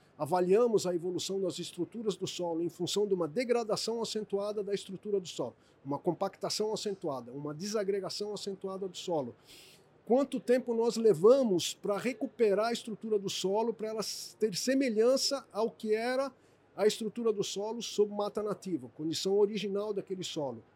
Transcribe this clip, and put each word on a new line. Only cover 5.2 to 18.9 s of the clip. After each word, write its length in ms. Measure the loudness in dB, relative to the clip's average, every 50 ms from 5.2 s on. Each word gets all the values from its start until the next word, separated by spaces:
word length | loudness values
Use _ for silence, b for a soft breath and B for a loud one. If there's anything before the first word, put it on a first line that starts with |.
| -2 -4
solo, 280 | -6 -6 -6 -6 b b b b b b -6
uma 140 | -4 -4 -2
compactação 760 | 0 -2 0 0 -2 -4 -4 -4 -6 -4 -2 -2 -2 -2
acentuada, 600 | -2 -4 -4 -6 -6 -4 -6 -6 -6 -6 -8 -10
uma 220 | -10 -8 -8 -8 -8
desagregação 800 | -8 -6 -4 -4 -2 0 0 -2 -2 -4 -6 -6 -6 -6 -6
acentuada 540 | -6 -8 -8 -8 -8 -8 -8 -8 -6 -6 -8
do 100 | -8 -8
solo. 380 | -8 -4 -2 -2 -2 -2 -4 B B B B B B B B B B B _ _ _ _
Quanto 340 | 4 4 4 4 2 -2 -2
tempo 340 | 2 2 2 4 2 0
nós 240 | 0 2 2 2 2
levamos 800 | 4 6 6 6 8 8 8 10 8 6 4 2 2 0 -2 -6
pra 240 | -4 -4 -2 -2 -2
recuperar 680 | -2 -4 -4 -4 -6 -6 0 2 4 4 4 4 2
a 60 | 2
estrutura 460 | 0 -4 -6 -8 -10 -10 -4 -2 -2 -2
do 100 | 0 -2
solo, 460 | -4 -2 -2 0 0 0 0 0 -2
pra 140 | -4 -6 -6
ela 100 | -4 -4
s-, 380 | -6 -6 -8 -10 -12 -14 -2
ter 180 | 0 0 0 0
semelhança 920 | 0 0 2 2 4 2 2 4 4 6 6 6 4 2 0 -2 -4 -6 -8
ao 160 | -4 -2 -2 -2
que 280 | -2 -4 -2 0 0
era 360 | 0 0 0 0 0 -2 -2 b b b b b b b _ _
a 100 | 2 2
estrutura 460 | 2 2 2 -2 -6 -4 -2 0 0
do 100 | 0 0
solo 400 | -2 -4 -4 -6 -6 -6 -6 -8
sob 320 | -8 -2 0 2 2 2 0
mata 260 | -2 -4 -4 -2 -4
nativa, 480 | -4 -2 -4 -6 -6 -6 -6 -6 -6 -10